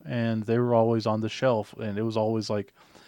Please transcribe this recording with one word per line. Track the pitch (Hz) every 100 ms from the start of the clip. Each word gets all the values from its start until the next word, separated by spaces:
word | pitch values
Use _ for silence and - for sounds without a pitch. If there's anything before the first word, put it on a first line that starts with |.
and | 147 123 117 110
they | 107 117
were | 120
always | 117 113 113
on | 110 110
the | 110
shelf, | - 131 113 104
and | - 110 101
it |
was | 113 110
always | 110 113 104
like, | 104 98 _ - -